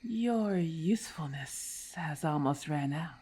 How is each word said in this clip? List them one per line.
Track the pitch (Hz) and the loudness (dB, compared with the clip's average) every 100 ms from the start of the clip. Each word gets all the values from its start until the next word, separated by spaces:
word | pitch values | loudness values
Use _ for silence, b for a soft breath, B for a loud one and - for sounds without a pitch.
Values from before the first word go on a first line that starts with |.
your | 233 226 233 233 208 190 | -2 0 2 4 4 2
usefulness | 170 160 160 220 - - 147 139 135 - - - - - | 2 2 2 2 0 -6 -6 -6 -8 -8 -8 -10 -10 -6
has | 160 147 | -6 0
almost | 160 151 139 143 - | 2 4 4 2 0
ran | 147 139 | 0 0
out. | 147 165 - | -2 -4 -10